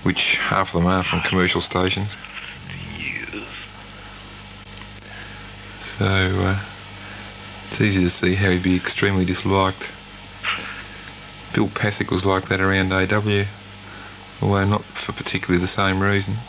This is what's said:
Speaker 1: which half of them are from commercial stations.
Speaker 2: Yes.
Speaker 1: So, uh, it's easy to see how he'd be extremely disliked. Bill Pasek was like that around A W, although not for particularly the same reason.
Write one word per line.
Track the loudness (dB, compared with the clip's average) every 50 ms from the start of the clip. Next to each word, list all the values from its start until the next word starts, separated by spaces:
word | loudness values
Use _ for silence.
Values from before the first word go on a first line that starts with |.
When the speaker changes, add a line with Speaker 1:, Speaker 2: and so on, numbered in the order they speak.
| 2
Speaker 1:
which | 2 2 2 2 2 2 2
half | 2 2 2 2 2 2 2
of | 4
them | 4 6
are | 6 4 2
from | 2 0 0
commercial | 0 2 4 4 4 4 4 2
stations. | 0 0 2 2 4 4 2 2 0 -2 -4 -8 -12 -14 -14 -12 -12 -12 -14 -14 -14 -12 -12 -12 -10 -10 -10 -8
Speaker 2:
Yes. | -8 -6 -6 -6 -8 -8 -8 -10 -10 -10 -12 -14 -14 -16 -16 -18 -16 -16 -16 -16 -16 -16 -16 -16 -16 -16 -16 -16 -16 -16 -16 -16 -16 -14 -14 -14 -14 -14 -14 -16 -14 -14 -14 -14 -14 -14 -14 -16 -16 -16 -16 -16 -16 -16 -14 -10
Speaker 1:
So, | -8 -8 -2 0 2
uh, | 4 4 4 4 4 2 2 2 2 2 0 -2 -8 -12 -14 -14 -14 -14 -14 -14 -14 -14 -14 -14 -14 -14 -14 -16 -14 -14 -14 -10 -8
it's | 0 2
easy | 4 4 6 4 4
to | 4
see | 2 2 2 2 4
how | 4 4 4
he'd | 4 4 4
be | 4 4
extremely | 4 2 0 0 2 2 4 4 4 2
disliked. | 2 2 0 2 2 4 4 4 4 2 -2 -10 -12 -12 -14 -16 -16 -16 -16 -16 -16 -16 -8 -6 -6 -4 -4 -6 -10 -10 -12 -14 -14 -14 -14 -14 -14 -16 -16 -16 -16 -16 -16 -16 -4 0
Bill | 0 0 2
Pasek | 0 0 0 0 0 0 -2 0
was | 0 2 4
like | 4 2 2 2 2
that | 2 2
around | 4 4 4 4 4 4
A | 4 4 4
W, | 4 2 2 4 4 2 2 2 0 -4 -10 -16 -16 -16 -16 -16 -14 -14 -14 -14 -16 -16 -16 -16 -16 -6 -2
although | 2 4 4 4 6
not | 4 4 2 0
for | -4 -8 -8 -6 -6 -6
particularly | -6 -4 -4 -4 -4 2 4 4 4
the | 4 2
same | 2 2 2 2 4 4
reason. | 4 4 4 2 2 0 -2 -4 -4